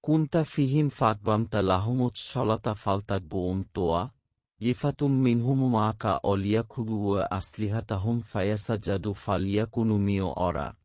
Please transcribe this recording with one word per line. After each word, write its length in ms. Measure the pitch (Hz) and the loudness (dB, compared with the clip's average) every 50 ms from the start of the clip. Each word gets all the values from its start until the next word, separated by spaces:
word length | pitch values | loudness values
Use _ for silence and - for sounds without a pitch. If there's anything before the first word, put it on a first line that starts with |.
| - | 2
কুনতা 380 | - 151 160 156 143 - 170 156 | 2 2 2 2 2 0 0 0
ফিহিম 440 | - - - 143 131 135 156 151 139 | 0 0 0 0 2 2 2 2 0
ফাতবামতা 680 | - - 131 113 110 104 101 110 107 107 113 113 - 104 | 0 2 2 2 2 2 0 2 2 2 2 0 0 2
লাহুমুস 540 | 98 92 92 92 101 113 123 127 123 120 107 - - | 4 4 4 2 2 0 0 0 0 0 -2 -4 -10
সলাতা 500 | - - 127 127 107 113 110 - 120 107 | -6 -4 -2 0 0 0 0 0 -4 -4
ফালতাকবুম 840 | - - 104 98 101 101 - 101 95 90 78 - 98 90 90 92 95 92 | -2 0 0 0 0 0 -2 -4 -4 -4 -4 -4 -2 -2 0 -2 -2 -4
তোয়া, 400 | - _ 104 92 82 82 85 104 139 _ _ _ _ _ _ _ _ _ _ | -6 _ -2 0 0 0 0 -2 -4 _ _ _ _ _ _ _ _ _ _
ইফাতুম 500 | 107 120 123 - - 147 139 - 147 139 135 | -2 -2 -2 0 -2 -4 -2 0 0 0 2
মিনহুম 420 | 131 131 123 117 117 117 127 139 135 131 127 | 2 4 2 2 2 2 2 2 2 2 2
মাকা 420 | 120 110 107 107 104 - - 107 92 - - | 2 2 2 2 0 -2 0 0 0 0 2
অলিয়াকুবু 720 | - 101 98 95 101 107 113 117 110 - - 113 110 110 104 | 0 0 0 2 2 0 0 0 -2 -6 -8 -4 -4 -2 -2
ওয়া 200 | 104 101 98 95 - - | 0 0 0 0 0 -2
আসলিহাতাহুম 840 | 90 98 - - - - 107 101 104 113 110 - 107 95 95 113 117 120 | -2 -4 -4 -6 -4 -4 -4 -2 -2 -4 -4 -4 -4 -2 0 0 -2 -2
ফায়াসাজাদু 920 | 107 - - 104 92 101 107 107 - - 117 101 - 98 98 95 - 107 98 | -4 -4 -4 -2 0 0 0 0 0 -2 -2 -2 -2 -2 -2 -2 -2 -4 -6
ফালিয়াকুনু 840 | - - - 98 92 95 98 98 104 113 113 - 120 113 113 107 | -4 -2 -2 0 0 0 0 0 0 0 0 -2 -2 0 2 2
মিও 320 | 101 101 101 101 98 95 85 67 | 2 2 2 2 0 0 -2 -2
অরা 300 | - 90 90 80 71 71 - - _ _ | 0 -2 0 0 -2 -6 -6 -8 _ _